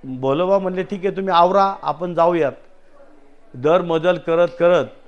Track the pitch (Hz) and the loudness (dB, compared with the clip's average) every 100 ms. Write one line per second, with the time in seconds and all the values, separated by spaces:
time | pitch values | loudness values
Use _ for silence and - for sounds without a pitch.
0 | 131 127 135 143 185 196 185 180 185 202 | -12 -4 -2 0 0 0 0 -6 -8 -6
1 | 190 185 190 170 175 196 196 196 147 147 | -6 -4 0 4 4 4 0 -2 -8 -6
2 | 180 165 170 175 139 - - - - - | -4 0 2 2 -2 -4 -20 -20 -20 -20
3 | - - - - - 127 143 180 175 160 | -20 -20 -20 -20 -20 -4 2 2 2 0
4 | 175 175 - 165 175 - 170 175 160 - | 0 -2 -2 0 0 2 2 2 0 -10